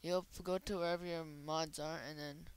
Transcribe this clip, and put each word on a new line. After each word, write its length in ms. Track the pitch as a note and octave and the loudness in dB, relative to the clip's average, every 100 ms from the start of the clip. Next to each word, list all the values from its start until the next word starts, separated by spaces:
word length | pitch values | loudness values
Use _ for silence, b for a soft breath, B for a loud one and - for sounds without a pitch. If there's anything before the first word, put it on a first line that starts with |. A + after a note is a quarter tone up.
you'll 240 | - F3+ F3+ | 4 2 2
f-, 120 | - | -6
go 140 | F3+ F#3 | 2 2
to 200 | - G3 | 2 2
wherever 280 | E3+ F3 F3 | 4 2 2
your 180 | E3+ | -2
mods 540 | D#3+ D3 D3 D#3+ D#3+ - | -4 -8 0 2 2 -2
are 200 | D3+ D#3+ B2+ | -2 -2 -4
and 100 | D3+ | -4
then 300 | D3 D3 E3 | -6 -6 -12